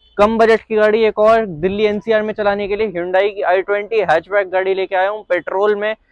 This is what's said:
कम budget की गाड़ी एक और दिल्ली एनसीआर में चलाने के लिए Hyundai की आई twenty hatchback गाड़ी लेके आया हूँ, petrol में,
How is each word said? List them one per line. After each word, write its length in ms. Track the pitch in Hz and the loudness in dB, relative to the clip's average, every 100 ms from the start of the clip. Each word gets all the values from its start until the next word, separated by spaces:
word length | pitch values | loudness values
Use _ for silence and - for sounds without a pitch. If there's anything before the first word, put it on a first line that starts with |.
| _ - | _ 0
कम 200 | 208 226 | 0 4
budget 240 | 226 220 | 4 2
की 140 | - 214 | 0 0
गाड़ी 260 | 214 220 | 2 2
एक 140 | 220 208 | 0 2
और 260 | 214 226 220 | 4 4 0
दिल्ली 380 | 156 180 202 214 | -4 -4 0 0
एनसीआर 360 | 208 208 220 | -2 0 -2
में 120 | 214 | -2
चलाने 340 | 214 202 202 202 | -2 -2 -2 -4
के 80 | 202 | -4
लिए 120 | 220 | -4
Hyundai 340 | 170 175 185 202 | -4 -2 0 0
की 120 | 202 | 0
आई 180 | 170 185 | 0 0
twenty 380 | 185 202 208 226 | 0 -4 -2 -2
hatchback 480 | 175 160 170 202 190 | 2 0 0 -2 -2
गाड़ी 240 | 185 190 | -2 -2
लेके 220 | 190 190 190 | -2 -2 -2
आया 140 | 190 | -2
हूँ, 140 | 214 202 | -4 -4
petrol 460 | 180 156 185 208 208 | -4 -4 -2 0 0
में, 200 | 208 220 _ | -2 -8 _